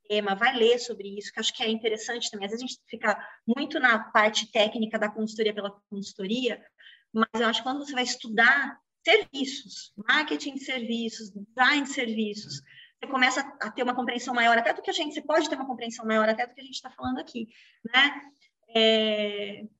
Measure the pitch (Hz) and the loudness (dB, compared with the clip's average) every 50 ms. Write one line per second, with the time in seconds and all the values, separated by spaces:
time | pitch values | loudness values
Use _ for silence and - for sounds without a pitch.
0 | _ - 208 208 208 196 196 196 226 233 262 240 220 233 247 240 - 240 214 196 | _ -2 0 0 2 0 0 2 2 2 4 6 6 6 6 4 0 -6 -8 -10
1 | 196 202 196 208 202 - - 220 220 - - - 240 220 226 220 240 220 214 220 | -10 -10 -10 -10 -12 -10 -8 -4 -4 -4 -2 -2 -2 -2 -2 0 -2 -2 -2 -2
2 | - - 240 240 226 - - 202 196 196 220 240 254 247 - - _ _ 240 220 | -4 -6 -6 -6 -6 -6 -6 -6 -6 -6 -6 -8 -8 -10 -12 -14 _ _ -10 -2
3 | - 214 196 - - - - - _ 220 240 277 302 302 320 311 254 247 226 214 | 0 0 0 0 -6 -14 -18 -6 _ -2 0 0 -2 -2 0 2 4 4 4 2
4 | 214 - - 220 214 220 220 - - - - 226 202 220 - 233 220 220 226 214 | 0 2 4 4 4 4 2 0 -4 0 2 2 2 2 2 -2 -4 -2 -2 -2
5 | 208 208 208 220 220 220 - 233 220 208 208 208 196 196 196 _ _ _ 202 196 | -4 -4 -2 -4 -6 -4 -2 -2 -2 -2 -2 -2 -6 -8 -10 _ _ _ -12 -10
6 | 196 - - - 190 190 233 254 254 226 208 - - _ _ _ - - - _ | -10 -10 -10 -8 -4 -2 -2 -2 0 -2 -4 -4 -12 _ _ _ -20 -20 -20 _
7 | _ _ - 220 220 - - 233 233 220 233 - - 254 277 285 285 277 254 247 | _ _ 0 0 0 0 0 0 0 0 0 0 -4 -4 -4 -4 -6 -4 -2 -2
8 | 247 247 - - - 233 208 233 233 247 269 285 262 277 - - _ _ _ _ | -2 -2 -4 -6 -8 -2 2 6 6 6 6 4 0 -4 -8 -12 _ _ _ _
9 | _ 330 381 427 - - - 277 269 - - - - 196 - - - - _ 202 | _ 4 4 4 4 0 -4 -4 -4 -4 -4 -8 -12 -14 -16 -16 -18 -16 _ -4
10 | - - 269 302 302 302 302 294 - 294 262 269 - - 262 247 226 214 233 233 | 0 2 2 2 2 0 -2 -4 -4 -8 -10 -8 -8 -6 -6 -4 -4 -4 -4 -2
11 | 226 220 - - 220 190 - 202 202 - _ 254 254 269 294 285 277 - - 277 | -4 -4 -6 -8 -14 -14 -14 -14 -16 -10 _ 4 4 4 4 2 0 -2 -4 -4
12 | 240 226 220 220 214 208 208 208 - 135 - - - _ - - - _ _ _ | -4 -2 -2 -2 -2 -2 -4 -8 -10 -12 -12 -14 -14 _ -20 -20 -20 _ _ _
13 | 240 277 277 254 247 254 - 294 - - - - - 214 - 262 247 247 247 254 | -8 -4 2 2 2 4 2 0 -4 -6 -8 -8 -8 -8 -4 -2 -2 -2 -2 -2
14 | 247 254 240 240 240 277 247 240 233 233 233 233 233 302 349 - - 392 370 359 | -2 -2 -4 -4 -4 -2 0 4 4 6 4 4 4 0 -2 -2 -4 -4 -2 -2
15 | 302 294 - 311 - - 302 330 302 311 311 262 262 262 240 - 233 233 226 - | -4 -4 -6 -6 -2 2 2 2 2 2 -2 -6 -6 -8 -8 -8 -8 -8 -8 -6
16 | 226 220 220 220 214 220 220 254 247 247 - 277 262 262 - - - 254 - - | -4 0 2 4 4 2 2 0 -4 -6 -8 -16 -18 -14 -14 -14 -14 -14 -14 -8
17 | 254 254 254 294 - - - 240 220 - _ - - _ _ _ - 226 - 262 | -6 -4 -4 -4 -6 -8 -10 -10 -10 -10 _ -20 -20 _ _ _ -8 2 4 4
18 | 277 285 277 285 - - _ _ _ _ _ _ _ _ 226 226 220 220 220 220 | 4 4 2 -4 -12 -18 _ _ _ _ _ _ _ _ 2 4 6 6 6 6
19 | 220 214 214 214 208 208 202 202 202 202 202 202 214 214 _ | 4 2 0 0 -2 -2 -4 -4 -6 -8 -10 -12 -14 -16 _